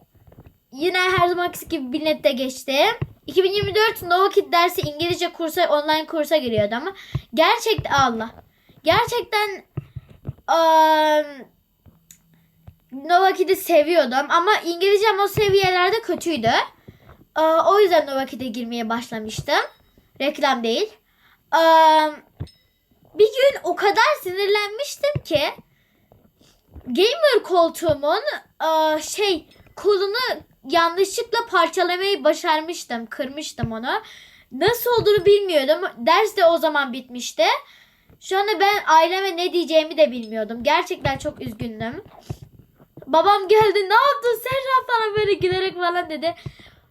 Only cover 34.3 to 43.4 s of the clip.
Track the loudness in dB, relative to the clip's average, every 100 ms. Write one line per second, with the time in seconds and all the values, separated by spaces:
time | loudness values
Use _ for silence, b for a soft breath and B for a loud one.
34.3 | B B -2 0 0 0 2 2 2 4
35.3 | 4 4 0 2 0 -2 -4 2 2 2
36.3 | 2 4 4 0 0 -4 -6 -12 -12 -10
37.3 | 0 0 0 b b b b b _ -4
38.3 | -2 -2 2 2 2 2 4 4 0 -4
39.3 | -4 -2 -2 0 0 0 2 2 2 -8
40.3 | -6 -6 -4 0 0 0 -6 -6 -6 -8
41.3 | -10 -14 -12 -12 -10 -10 -10 -16 B B
42.3 | B -16 -20 _ _ _ -20 -2 2 4
43.3 | 2